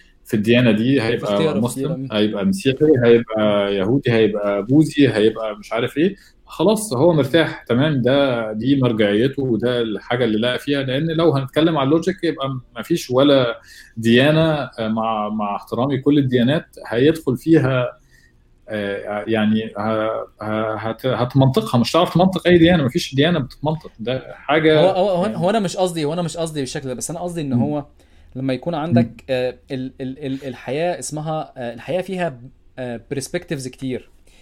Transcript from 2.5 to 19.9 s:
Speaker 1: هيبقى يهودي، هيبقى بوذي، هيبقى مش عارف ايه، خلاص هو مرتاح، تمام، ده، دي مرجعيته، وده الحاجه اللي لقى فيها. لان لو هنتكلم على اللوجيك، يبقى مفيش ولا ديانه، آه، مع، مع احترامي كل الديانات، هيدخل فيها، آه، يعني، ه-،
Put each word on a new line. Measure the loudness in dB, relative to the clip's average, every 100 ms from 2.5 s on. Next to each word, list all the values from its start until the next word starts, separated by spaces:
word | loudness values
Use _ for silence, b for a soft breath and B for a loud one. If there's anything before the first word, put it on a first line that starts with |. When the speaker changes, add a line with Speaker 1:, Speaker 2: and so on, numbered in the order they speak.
| 0 0 2 4 6 6
Speaker 1:
هيبقى | 4 4 -2 2 2 0 0
يهودي، | 0 0 2
هيبقى | 2 2 0 -2 -2 2
بوذي، | 4 4 4 2
هيبقى | 4 2 2 -6 -10
مش | -6
عارف | -4 -4 0
ايه، | -2 -2 b b -14
خلاص | -2 0 0 -2
هو | 2 4
مرتاح، | 4 2 2 2 -2 -2
تمام، | 0 2 2
ده، | 2 2 2 -2 -4
دي | -4 0 2
مرجعيته، | 2 2 2 2 0 -2
وده | -2 0 0 -2
الحاجه | -2 -6 -4 -2 0
اللي | 0
لقى | 0 -2
فيها. | -2 -2
لان | -2 -2 -2
لو | 0 2
هنتكلم | 2 -2 0 0 2
على | 2
اللوجيك، | 2 0 -4
يبقى | -4 -4 -6 -6 -10 -10
مفيش | -4 -4 0
ولا | 2 4 4 2 -2 B B B B
ديانه، | 2 4 6 4 2
آه، | 0 -4 -6 -4
مع، | -2 -2 -2 -4
مع | -4 -6 -6
احترامي | -6 -4 -2 0
كل | 2 2
الديانات، | 2 2 2 0 -4 -14 -6
هيدخل | 2 2 2 -2 -2
فيها، | 4 4 4 0 -2 -8 b b b b _ _ -10
آه، | -6 -6 -6 -6 -6 -2
يعني، | 2 2 2 -2 -6
ه-، | -2